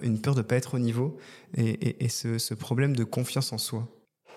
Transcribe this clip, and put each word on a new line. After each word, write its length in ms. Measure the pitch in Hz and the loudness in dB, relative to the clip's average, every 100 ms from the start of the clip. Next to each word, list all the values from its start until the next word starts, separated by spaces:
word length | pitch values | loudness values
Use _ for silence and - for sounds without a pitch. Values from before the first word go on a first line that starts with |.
une 180 | 120 110 | 2 2
peur 140 | 139 | 2
de 80 | 131 | 2
pas 140 | 110 123 | 4 2
être 180 | - | 2
au 40 | 127 | 0
niveau 380 | 117 117 143 151 - - - - | 2 2 0 -4 -16 -20 -6 0
et, 120 | 113 | 2
et, 340 | - - - | 2 -2 0
et 40 | 120 | -2
ce, 300 | - 120 113 | -2 -2 -2
ce 160 | - | -2
problème 420 | 107 - 123 139 127 | -6 -2 2 4 2
de 80 | |
confiance 480 | 113 117 127 135 131 | 0 -2 -2 -2 -2
en 60 | 110 | -4
soi. 300 | - 113 117 - _ _ _ | -4 -4 -6 -10 _ _ _